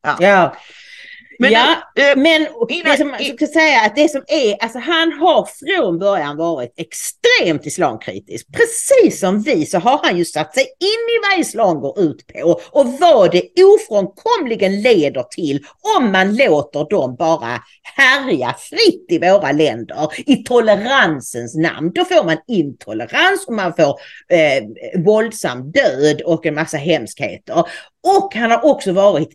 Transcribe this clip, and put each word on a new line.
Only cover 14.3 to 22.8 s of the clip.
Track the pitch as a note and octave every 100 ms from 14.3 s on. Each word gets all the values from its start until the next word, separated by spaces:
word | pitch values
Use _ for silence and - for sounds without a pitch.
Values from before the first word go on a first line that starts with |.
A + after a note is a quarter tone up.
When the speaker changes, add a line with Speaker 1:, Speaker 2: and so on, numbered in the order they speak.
| A#4 C4+ A3+ F#3+ G3
Speaker 2:
leder | A3+ G#3 C#3+ C3
till | B2 - D#3+ C#3+ - _ G#4 G4+
om | A#3+
man | F#3+ F#3+ G#3+
låter | B3+ D3+ - C#3+ D3+
dem | G3+ C3 B2+
bara | D#3+ D#3+ A#2 A#2+ _ _ - -
härja | C4 C4+ C4 E3 A#2+ -
fritt | - E4 A4 - -
i | E3
våra | - G3 D3
länder | D3 D3+ A2+ A2+ - D3+ - C4
i | C4
toleransens | - A#3+ A3 G3+ A3+ C#4 G3 D3 - A#2+ A#2+
namn. | D#3 D#3+ - D#3+
Då | G3+
får | F4+ F4
man | F#3 - -
intolerans | A3 C#3+ A#2+